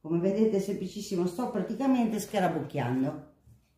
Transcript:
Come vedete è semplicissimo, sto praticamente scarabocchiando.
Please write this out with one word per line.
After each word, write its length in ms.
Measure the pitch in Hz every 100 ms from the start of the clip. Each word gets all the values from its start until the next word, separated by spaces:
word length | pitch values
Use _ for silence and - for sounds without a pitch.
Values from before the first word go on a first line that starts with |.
Come 180 | 156 170
vedete 380 | 190 208 220 196
è 40 |
semplicissimo, 640 | 190 190 185 208 - 185 180
sto 240 | - 233
praticamente 720 | 214 180 220 269 254 220 214
scarabocchiando. 1080 | - 202 180 160 - 143 123 127 135 156 - _ - - _